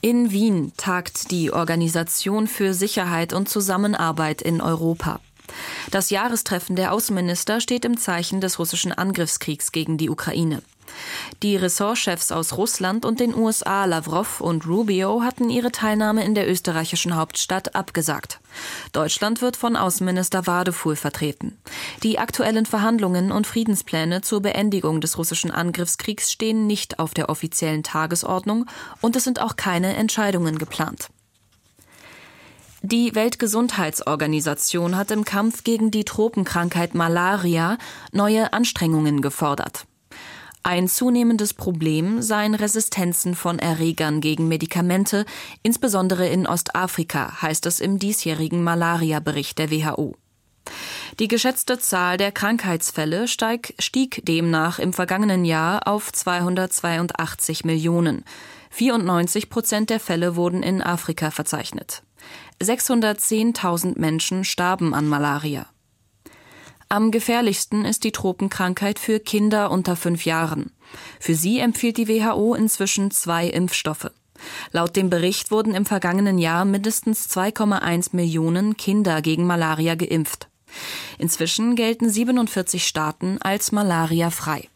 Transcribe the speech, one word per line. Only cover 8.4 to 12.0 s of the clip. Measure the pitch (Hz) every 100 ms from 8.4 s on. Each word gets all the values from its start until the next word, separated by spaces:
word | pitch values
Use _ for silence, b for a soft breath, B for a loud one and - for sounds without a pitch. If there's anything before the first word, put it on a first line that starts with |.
| 190 -
russischen | 170 175 175
Angriffskriegs | - 185 185 165 - - 147 -
gegen | 160 156 160
die | 160
Ukraine. | 160 - - 165 151 - _ B B B B B B
Die | 208 196
Ressortchefs | 180 - 202 233